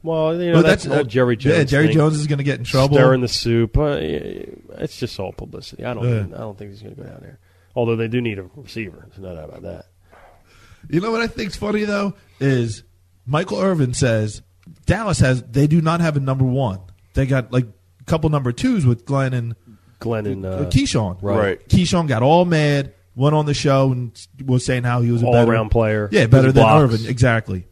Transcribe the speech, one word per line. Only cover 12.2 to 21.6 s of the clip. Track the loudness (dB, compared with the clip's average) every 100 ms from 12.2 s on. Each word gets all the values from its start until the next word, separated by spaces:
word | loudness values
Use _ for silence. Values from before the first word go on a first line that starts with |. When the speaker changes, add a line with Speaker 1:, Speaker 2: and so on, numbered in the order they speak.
| _ _
Speaker 2:
is | 0 0 -2 -8 _ _ _ _ -4
Michael | -4 -4 -2
Irvin | 0 0 -2
says | 0 0 0 -2 -8 _ _ -20 -8 -4
Dallas | -2 -2 2
has, | 2 2
they | -2 0 2
do | 2
not | 2 0
have | 0 0
a |
number | -2 0
one. | 0 0 -2 -6 -14 -20 _
They | -4 0
got, | 0 0
like, | -2 -2 -12 _ _
a |
couple | -4 -2 0
number | 0 -2
twos | -2 -2 2 2
with | 0
Glenn | -2 -2 -2
and | -4 -6 -12 -18 -20 _ _
Speaker 1:
Glenn | -6 -4 -4
and, | -6 -6
uh, | -6 -2
Speaker 2:
Keyshawn. | 0 0 -2 -4 -4
Speaker 1:
right. | -2 0
Speaker 3:
Right. | 0 -4